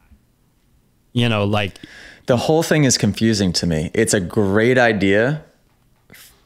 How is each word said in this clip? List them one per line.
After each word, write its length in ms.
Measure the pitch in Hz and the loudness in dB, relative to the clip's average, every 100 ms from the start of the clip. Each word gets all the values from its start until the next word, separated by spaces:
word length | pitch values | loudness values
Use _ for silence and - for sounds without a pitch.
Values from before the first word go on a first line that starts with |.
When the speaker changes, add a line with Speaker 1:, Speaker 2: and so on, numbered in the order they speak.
| _ _ _ _ _ _ _ _ _ _ _ | _ _ _ _ _ _ _ _ _ _ _
Speaker 1:
You 140 | 120 120 | -4 -2
know, 140 | 107 | 0
like, 360 | 101 104 101 - - - - - - | 0 -2 -4 -8 -20 -20 -20 -10 -2
Speaker 2:
The 80 | 120 | -2
whole 240 | - 160 | 2 0
thing 220 | 165 165 | 2 2
is 140 | 139 - | 2 2
confusing 560 | 110 98 113 107 95 | 0 0 0 0 0
to 120 | 82 87 | 0 -2
me. 240 | 78 82 | -2 -2
It's 200 | - 110 | -2 0
a 60 | 110 | 0
great 580 | 85 - 101 101 113 127 | -2 -2 0 2 2 2
idea, 680 | 120 110 98 101 120 151 - _ _ _ _ _ _ - - _ | 2 2 0 2 0 -4 -10 _ _ _ _ _ _ -20 -20 _